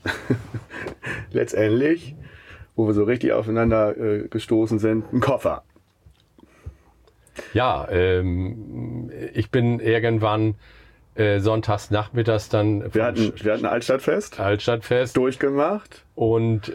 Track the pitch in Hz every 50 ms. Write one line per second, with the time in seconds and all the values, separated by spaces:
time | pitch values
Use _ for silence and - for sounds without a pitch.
0 | - - - - - - 131 117 - - - 117 - - - - - - - -
1 | - - - - - - - 120 120 - - - 110 107 110 123 139 151 165 170
2 | - 127 151 - - - - - - - - - - - _ - 113 107 107 101
3 | 104 104 123 123 - 131 110 113 110 110 107 113 117 117 113 110 107 104 104 -
4 | 117 107 104 104 104 - - 110 - - 117 110 113 110 113 104 104 110 110 113
5 | 110 - - 127 - - 135 - - 90 73 69 - _ _ _ _ _ _ _
6 | _ - - _ _ _ _ _ - _ _ _ - - - _ _ _ _ _
7 | _ _ _ _ _ _ _ - - - - 107 127 127 92 71 73 - 98 90
8 | 92 92 92 90 92 92 87 90 92 92 - 113 104 - - - 120 - - 80
9 | - - - - - - - 127 113 - - 127 117 120 120 113 113 117 113 113
10 | 110 117 113 110 107 107 107 110 110 110 107 - - - - - - - - _
11 | _ _ _ - 110 104 101 101 98 110 110 113 - - 104 98 - - 104 104
12 | 104 - - 120 110 120 110 104 - - - 107 104 107 107 101 107 98 - 107
13 | 113 120 - 117 110 104 - - 104 104 107 120 117 - - 120 - - 131 131
14 | - - 160 202 208 - - - 104 98 104 107 - - 120 113 - - 123 123
15 | 127 120 - 131 127 131 131 - - 139 139 139 147 170 202 208 - - - -
16 | - _ _ - 117 113 113 113 113 113 113 107 - - -